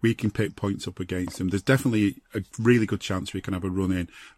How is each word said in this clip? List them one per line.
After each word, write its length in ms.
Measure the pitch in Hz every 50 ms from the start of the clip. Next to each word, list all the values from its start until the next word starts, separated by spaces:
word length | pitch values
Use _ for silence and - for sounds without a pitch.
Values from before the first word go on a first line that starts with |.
We 120 | - 117 117
can 180 | - - 104
pick 260 | - - 107 - -
points 280 | - 104 101 98 - -
up 140 | - - -
against 380 | 92 - 92 90 90 87 -
them. 100 | - 92
There's 140 | 92 92 98
definitely 560 | - - 131 131 - 131 113 107 104 98 - - _ _ -
a 100 | 107 95 - - -
really 260 | 113 120 123 117 110
good 140 | 98 104 98
chance 320 | - - 98 92 95 -
we 80 | - 95
can 140 | - - 98
have 100 | 90 92
a 60 | 95
run 240 | 90 95 95 90 95
in, 160 | 90 85 - - - - - -